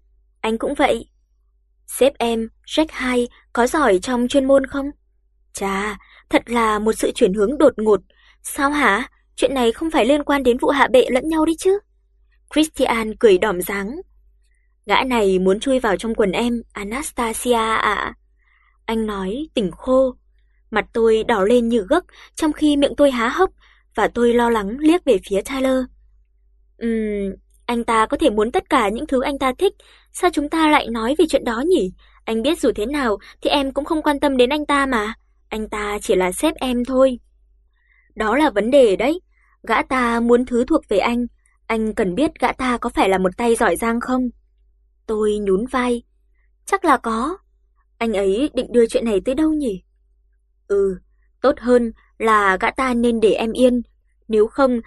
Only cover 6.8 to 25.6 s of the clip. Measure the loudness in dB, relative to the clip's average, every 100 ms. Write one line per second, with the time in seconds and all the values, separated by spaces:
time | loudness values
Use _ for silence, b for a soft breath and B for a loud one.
6.8 | -2 -2 -4 0 0 2 0 4 2 2
7.8 | 0 0 -2 b b b -14 -4 -2 0
8.8 | 0 0 -4 _ _ -2 -2 2 0 0
9.8 | -2 0 2 2 2 0 2 0 0 2
10.8 | 4 4 4 0 -2 0 0 0 0 0
11.8 | -4 _ _ _ _ _ _ -2 0 -2
12.8 | -2 -2 -4 2 4 6 2 -2 -4 -6
13.8 | -6 -10 -14 _ _ _ _ _ _ _
14.8 | -2 -2 0 2 2 2 2 0 0 0
15.8 | 0 -2 -4 -2 -2 0 -2 -4 -8 -12
16.8 | -10 -8 -8 -6 -6 -4 -2 0 0 0
17.8 | 0 -2 -6 -10 _ _ _ _ _ _
18.8 | -6 -4 -4 -6 -6 -6 -6 -4 -4 -6
19.8 | 0 2 2 -2 _ _ _ _ _ -4
20.8 | -4 0 2 2 0 0 2 2 2 -2
21.8 | 0 -2 -2 B B -4 -4 0 0 2
22.8 | 0 2 2 2 -2 0 -2 -2 b b
23.8 | b -2 -2 2 2 2 2 0 -2 0
24.8 | 2 2 2 0 0 -4 -4 -4